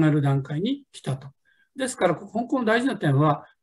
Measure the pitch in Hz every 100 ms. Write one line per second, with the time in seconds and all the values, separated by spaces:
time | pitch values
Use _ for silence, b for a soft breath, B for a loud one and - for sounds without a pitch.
0 | 156 151 139 135 135 151 214 285 - -
1 | - 131 135 - _ _ _ - 262 -
2 | 180 165 - 214 240 269 220 226 262 214
3 | 165 135 151 147 B B